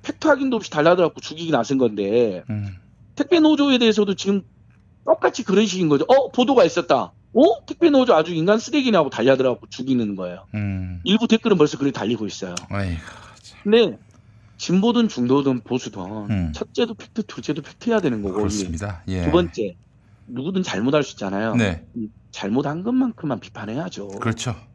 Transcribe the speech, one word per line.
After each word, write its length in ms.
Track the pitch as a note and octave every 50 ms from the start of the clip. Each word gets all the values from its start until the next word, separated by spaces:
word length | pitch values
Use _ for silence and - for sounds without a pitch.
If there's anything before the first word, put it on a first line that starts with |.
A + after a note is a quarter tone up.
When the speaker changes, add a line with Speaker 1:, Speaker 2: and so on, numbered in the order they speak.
Speaker 1:
팩트 260 | - - C#4+ - -
확인도 300 | D#4 C#4+ C4 C#4 C4+ B3
없이 140 | A3 F#3+ -
달라들어갖고 500 | - D3+ D3 E3 F3 F3+ F3 D3+ - -
죽이기 300 | - - D3+ D#3+ E3+ E3
나선 260 | D3+ B2 A2+ - C#3
건데 640 | C3+ B2+ A2+ G#2+ G#2 G2 G2 A2 B2 A#2+ G#2+ F#2 F2+ - -
Speaker 2:
음. 200 | A2 G#2+ G2+ G2 F#2 F2+ _ _ _ _ - _ _
Speaker 1:
택배 240 | - D4 - F#4 E4
노조에 380 | D#4 D#4 D#4 C#4+ C#4+ C#4+ C4
대해서도 380 | A#3+ A#3+ A3+ G#3 G#3+ G#3 G3 F#3+
지금 260 | - - G3 G3+ G3 - - _ _ _ _ _ _ _ _ _ _ _
똑같이 380 | - - - - - - - A#3+
그런 220 | - F#3 G3 A3
식인 220 | G3+ F3 F#3 F3+
거죠. 180 | D#3 C#3+ C3+ D3+
어, 240 | - B3 C4+ C4 -
보도가 320 | - A#3+ B3 - - - D3+
있었다. 480 | E3 - F3 - - D3 B2 G2 - _ _ _ _ -
어? 320 | A3 D4 F#4+ A4+ D#5 _
택배 220 | - D#4+ _ E4+ E4
노조 260 | C#4+ C4 B3+ A#3+ G3
아주 180 | D#3 D#3+ F3 F3+
인간 240 | D#3+ D#3+ F#3+ G#3
쓰레기냐고 520 | A3+ - - - D4+ B3+ B3+ G#3+ F3 D3+ C3+
달려들어갖고 580 | - G#2+ A2+ B2+ C3+ C3 C3 B2+ - - - -
죽이는 460 | - - B2+ C3+ C3 B2 A2+ G2+ G2+
거예요. 300 | F#2 F#2 F2+ F2 F#2 - _ -
Speaker 2:
음. 460 | G#2 G#2 G2+ G2 F#2+ F#2 F#2 F2+ F2 F2
Speaker 1:
일부 240 | F3+ G3 A3 A#3
댓글은 300 | G#3+ A3 A3 - A3+ G3+
벌써 200 | E3+ D3+ D3 -
그렇게 140 | B2+ C#3 C#3
달리고 340 | B2 - G#2+ G#2 A#2+ G#2 A2
있어요. 300 | G2 - - F#2+ F#2 F2 F2 - -
Speaker 2:
아이고, 320 | G2 G2+ G2 F#2 E2+ D#2+ - - - - - - - -
참. 180 | _ - - - -
Speaker 1:
근데 360 | G3+ G#3+ A#3 A3+ D#3+ G#2+ - - _ _ _ _ - _ - _ _ _
진보든 520 | - - - E3+ F#3+ G3 A#3+ A3+ A#3+ A#3 G#3
중도든 520 | - B2 B2 A#2+ C3+ C#3+ C#3 C#3 C3 A#2+
보수든 400 | A2 - A#2+ B2+ - A#2 F#2+ G2+
Speaker 2:
음. 500 | F2 F#2 G#2+ A2 G#2 G#2 A2 F#2+ F2 D#2+ D2+
Speaker 1:
첫째도 400 | - - - _ - A#2+ A2+ A3+
팩트, 280 | - - - _ A#2+ -
둘째도 380 | - - - - - D3+ D#3+
팩트해야 380 | C#3+ - - _ - A#3+ A#3 G#3+
되는 240 | F3 D3 A#2+ G#2+ G2+
거고. 120 | G2 F2+
Speaker 2:
그렇습니다. 680 | G#2 G#2 F#2+ G#2 G#2 F#2+ F2+ E2 E2 G2 G#2 G2 - - -
예. 160 | F#2 F#2 F2
Speaker 1:
두 60 | -
번째, 440 | D3+ F3 F3 E3 - - G#2+ F#2+ F2 _ _ _ _ _ _ _ _ _ _
누구든 360 | - B2 B2 C3+ F3 F#3+ F#3+ -
잘못할 400 | - - F#2+ A2 C3 D3+ D3+ C#3
수 80 | -
있잖아요. 440 | - - G#2 G2 G2 G2 A2 A2+ A2
Speaker 2:
네. 280 | A#2+ A2 G2 E2+ D#2+ - - -
Speaker 1:
이 120 | A#2 A2 G#2+ _ - _ _
잘못한 520 | - - - G2 A2 C3+ D3 D3+ D3+ E3+ F#3
것만큼만 560 | A3+ B3+ C4 C4+ A#3+ A3 - - D3+ B2 G#2
비판해야죠. 680 | - - - - G#2+ G#2 A2+ C#3 E3+ F#3 - - G2+
Speaker 2:
그렇죠. 480 | G2+ G2 G2 G#2+ A2+ A2 A2+ - B2+ G#2+ - - -